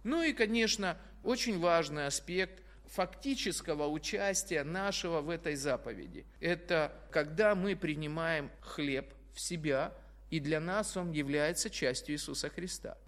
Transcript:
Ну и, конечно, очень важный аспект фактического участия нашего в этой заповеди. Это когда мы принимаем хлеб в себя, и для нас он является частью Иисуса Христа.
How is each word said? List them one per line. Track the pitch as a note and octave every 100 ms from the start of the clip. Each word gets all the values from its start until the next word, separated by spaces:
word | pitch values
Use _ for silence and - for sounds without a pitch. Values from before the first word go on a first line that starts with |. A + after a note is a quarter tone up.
Ну | G#3 D#4+
и, | E4
конечно, | - G#3+ A#3 A3 G#3+ F#3+ E3 - -
очень | F#3+ A#3+ B3 F#3+
важный | F3 E3+ D3 D3+ C#3+
аспект | - - F3+ F#3 - - - -
фактического | - F3+ - C#4 C4+ G3+ D#3+ - D3+ D3
участия | D#3 - G3+ G3+ F#3 - D#3+
нашего | C#3+ F3+ G3 G3 F3+ E3
в | D3
этой | E3 E3 C#3+
заповеди. | C#3+ B2 - G2+ C#2 - - -
Это | E3 E3+ F3 E3+ D3 - -
когда | D#3+ D3 D#3+ G#3+ G3
мы | G3 F#3
принимаем | E3 D3+ D3+ D#3 E3 D#3+ C#3 -
хлеб | - - C#3+ C3+ - - -
в | -
себя, | - F3 D3+ C3+ C3+ - - - -
и | E3
для | C#3+ D#3
нас | E3 G3+ G#3 F#3+
он | F3
является | D3+ C#3+ D3 D3+ E3+ A3
частью | - C#3 C3 - D3
Иисуса | - C#3 -
Христа. | - F3+ - - -